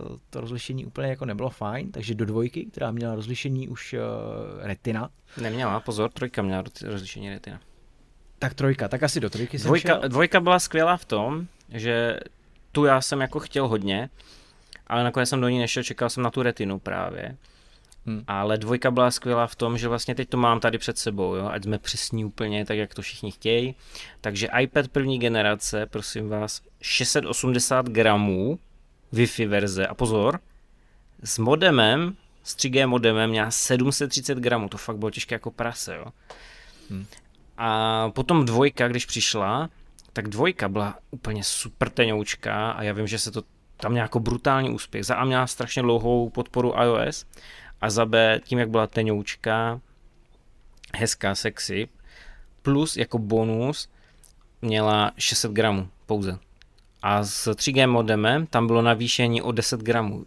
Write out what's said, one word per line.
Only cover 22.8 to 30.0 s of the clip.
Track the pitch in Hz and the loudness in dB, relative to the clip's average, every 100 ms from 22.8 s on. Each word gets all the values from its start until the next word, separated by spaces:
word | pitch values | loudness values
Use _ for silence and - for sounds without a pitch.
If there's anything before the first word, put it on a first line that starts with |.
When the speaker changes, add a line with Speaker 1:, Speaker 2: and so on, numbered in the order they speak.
| 104 | -4
Speaker 2:
to | - | -8
všichni | 95 - 107 | -12 -10 -10
chtějí. | - 110 117 127 - - - - - | -4 0 2 0 -6 -18 -18 -18 -8
Takže | 110 101 113 120 | -6 -4 0 0
iPad | 131 147 131 | 2 0 0
první | 143 135 127 | 0 0 0
generace, | 120 113 104 104 - 107 110 | 2 2 2 0 -2 -4 -4
prosím | 107 - 110 107 | -6 -8 -8 -4
vás, | 107 107 - - _ | -4 -4 -8 -14 _
šest | - - 123 | -2 0 2
set | 151 - | 0 0
osmdesát | - 127 123 - 127 123 | 0 2 2 2 2 2
gramů, | 110 110 104 104 92 110 170 - - _ _ _ | 4 6 6 4 2 0 -2 -8 -20 _ _ _
Wi-Fi | 113 120 - 107 | 2 2 2 0
verze. | 101 101 95 95 | 2 2 0 -2
A | |
pozor, | - | 0